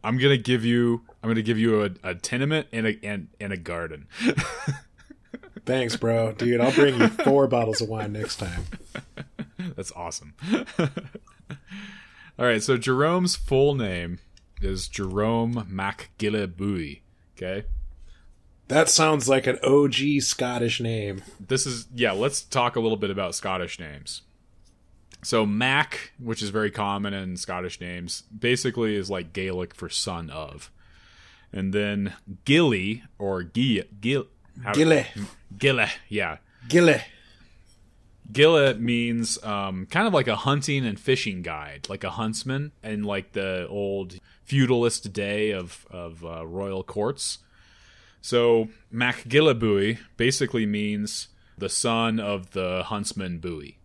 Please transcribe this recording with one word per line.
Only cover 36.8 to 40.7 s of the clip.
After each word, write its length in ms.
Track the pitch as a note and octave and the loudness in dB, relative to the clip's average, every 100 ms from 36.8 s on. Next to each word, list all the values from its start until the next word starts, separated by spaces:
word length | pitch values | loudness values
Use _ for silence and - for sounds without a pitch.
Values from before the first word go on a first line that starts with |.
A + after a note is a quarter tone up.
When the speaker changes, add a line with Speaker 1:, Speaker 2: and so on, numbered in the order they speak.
| E3+ B2+ - - - - - - - _ _ _ _ _ - | 6 4 0 -18 -20 -20 -20 -20 -20 _ _ _ _ _ -6
Speaker 1:
Gille 420 | A2 D3+ D#3+ C#3 | 6 8 8 6
means, 680 | A2 A#2 A#2+ A#2 A#2 A2+ - | 4 0 0 0 -2 -2 -4
um, 420 | A2 G2+ G2 F#2 F2+ | -4 -4 -4 -6 -2
kind 200 | F3 A3 | 0 4
of 60 | |
like 140 | E3 B2+ | 4 2
a 80 | G#2 | 0
hunting 480 | C#3 C#3+ C#3 | 2 0 0